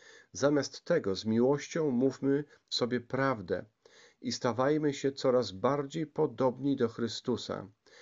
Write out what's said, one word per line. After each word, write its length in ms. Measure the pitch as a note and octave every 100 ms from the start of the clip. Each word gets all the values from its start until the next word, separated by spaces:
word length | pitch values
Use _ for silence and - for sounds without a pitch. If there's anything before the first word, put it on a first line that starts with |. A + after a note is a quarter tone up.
| - - _
Zamiast 520 | G2 C3+ D3 B2+ -
tego 320 | - E3+ G2 F#2
z 80 |
miłością 680 | G#2 A2+ B2+ C#3+ - E3 D3+
mówmy 540 | B2 C3+ C3 C3+ C#3 D3 - _
sobie 320 | - A#2+ A#2+
prawdę 640 | A2 C3 C3+ A#2+ F2+ F#2 A2 _ _ - - _
i 120 | A#2
stawajmy 600 | A#2 B2+ A2+ C3 D3+ D3+
się 180 | C#3 C3+
coraz 400 | C#3 C#3 B2 A2
bardziej 540 | F#2 A#2+ C#3+ C#3 D#3 D3+
podobni 680 | - D3+ A2+ C3 B2+ C#3 C3+
do 120 | A#2
Chrystusa, 800 | A2 A2+ - - G#2+ - G2 G2 - _ -